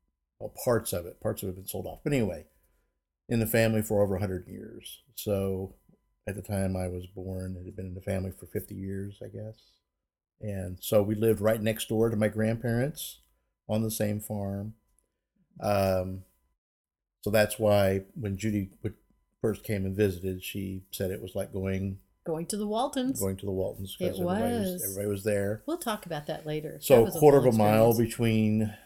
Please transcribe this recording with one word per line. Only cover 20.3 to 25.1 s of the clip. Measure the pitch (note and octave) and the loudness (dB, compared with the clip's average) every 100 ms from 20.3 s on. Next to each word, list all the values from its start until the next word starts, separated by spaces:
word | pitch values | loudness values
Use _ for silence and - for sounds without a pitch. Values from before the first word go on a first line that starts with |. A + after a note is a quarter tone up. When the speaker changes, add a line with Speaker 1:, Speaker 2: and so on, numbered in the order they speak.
| F#2 | -6
Speaker 1:
she | - G#2 G2 F#2+ - | -8 -8 -6 -8 -12
said | - F#2+ | -6 -4
it | F#2+ | -4
was | F2+ | -8
like | G2+ F#2+ | -8 -6
going | G2 F#2+ F#2+ G2 F#2+ _ _ | -4 -2 -2 -4 -6 _ _
Speaker 2:
Going | - D#3+ E3+ | -8 -6 -4
to | G#3 | -4
the | G#3 | -2
Waltons. | G#3+ C#4 C#4 B3+ A2+ | -2 -2 -2 -4 -2
Speaker 1:
going | G2 F#3+ | -2 -4
to | G2+ | -4
the | |
Waltons, | F#2 F#2 - G2 - | -4 -4 -6 -12 -4
'cause | F3+ | -4
Speaker 2:
It | |
Speaker 1:
everybody | G3 F3 G3 A#3+ A#3+ | -2 -2 0 -2 -2
was, | F#3+ | -2
Speaker 2:
was. | F3+ | -4
Speaker 1:
everybody | G2+ F#2+ | -6 -4
was | G#2 | -2